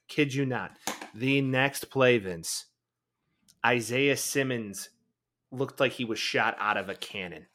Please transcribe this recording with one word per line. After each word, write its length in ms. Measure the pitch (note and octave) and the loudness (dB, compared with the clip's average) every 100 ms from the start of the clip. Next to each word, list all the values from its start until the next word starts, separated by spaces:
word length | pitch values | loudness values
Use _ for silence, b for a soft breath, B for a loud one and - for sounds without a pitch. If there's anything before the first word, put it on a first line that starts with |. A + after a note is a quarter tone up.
| - | -8
Kid 260 | - C#3+ | 0 0
you 120 | C3 C3+ | 2 -2
not. 320 | A#2+ F#2 - B - - | -2 -6 -8 B -8 -12
The 280 | G#2+ C3 C#3 | -4 0 2
next 440 | C3+ C3 C#3 - - | 2 2 2 0 -4
play, 340 | C3+ B2+ A#2+ | 4 6 6
Vince, 480 | F#2+ E2+ D#2+ - - _ _ _ _ _ _ _ _ _ A#2 | 2 -8 -6 -8 -8 _ _ _ _ _ _ _ _ _ 2
Isaiah 500 | B2 A2 B2+ C#3+ B2+ | 2 0 0 2 2
Simmons 720 | - C#3+ C3 A#2+ G#2+ G2 - _ _ _ _ _ _ | 0 -2 0 -2 -6 -10 -14 _ _ _ _ _ _
looked 280 | B2+ C3+ - | -6 -6 0
like 100 | C3 | 0
he 120 | - A2+ | 0 -4
was 140 | A2 | -2
shot 360 | - C3 A2+ - | -2 0 0 0
out 180 | G#2 G#2 | 0 -2
of 100 | F#2+ | -2
a 80 | F#2 | -8
cannon. 520 | - G#2 F2+ D#2+ F#2 | -10 -10 -10 -12 -18